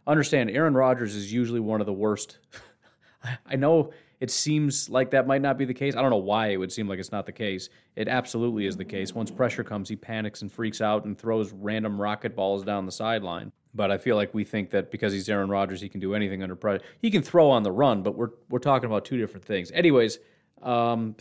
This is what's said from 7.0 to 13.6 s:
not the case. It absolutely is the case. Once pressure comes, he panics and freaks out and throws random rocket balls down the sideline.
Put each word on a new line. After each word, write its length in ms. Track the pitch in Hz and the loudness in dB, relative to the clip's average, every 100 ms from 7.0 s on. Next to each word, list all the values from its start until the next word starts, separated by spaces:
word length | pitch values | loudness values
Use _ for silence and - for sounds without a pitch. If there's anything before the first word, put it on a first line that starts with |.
| 92 | -6
not 140 | 104 98 | -8 -8
the 60 | |
case. 360 | - 107 95 - - _ - | -6 -6 -6 -10 -18 _ -8
It 120 | 110 | -2
absolutely 580 | 127 123 113 120 107 98 | -2 -2 -2 -2 -2 -2
is 100 | 95 | -4
the 100 | 92 | -6
case. 280 | 95 95 | -6 -6
Once 180 | 117 110 | -6 -8
pressure 320 | - 120 113 | -2 -2 -2
comes, 260 | 113 104 95 | -6 -8 -8
he 60 | 104 | -10
panics 460 | - 110 107 - | -8 -6 -6 -8
and 100 | 101 | -12
freaks 300 | - 113 107 | -6 -6 -2
out 240 | 107 107 104 | 0 0 -2
and 120 | 98 | -6
throws 340 | 113 110 104 | -2 -2 -2
random 500 | 98 104 110 107 101 | -6 -6 -4 -4 -2
rocket 340 | 104 107 120 117 | -4 -4 -6 -2
balls 280 | 98 98 | 0 0
down 220 | 98 101 95 | -2 -4 -4
the 60 | |
sideline. 600 | - 110 113 95 85 - - | -4 -2 -2 -4 -8 -10 -16